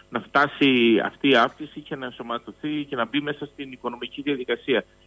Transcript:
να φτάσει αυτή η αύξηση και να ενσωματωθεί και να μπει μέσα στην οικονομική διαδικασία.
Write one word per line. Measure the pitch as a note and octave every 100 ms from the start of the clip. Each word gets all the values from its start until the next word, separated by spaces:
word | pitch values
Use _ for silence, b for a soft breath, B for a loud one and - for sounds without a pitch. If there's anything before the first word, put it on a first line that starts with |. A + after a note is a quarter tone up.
| B
να | A#2+
φτάσει | - C#3+ C#3+ - C#3 B2+ A#2 G#2+ -
αυτή | - C#3
η | A#2+
αύξηση | B2 - D3+ -
και | D3 C#3+
να | B2+
ενσωματωθεί | A#2+ A#2+ A#2 - - D3+ D3+ C#3+
και | B2+
να | A2+
μπει | C#3+
μέσα | D3 C#3+ C#3+
στην | - C3+
οικονομική | B2+ A#2+ A#2+ A#2+ -
διαδικασία. | C#3+ C3+ B2+ A#2+ - A2 - b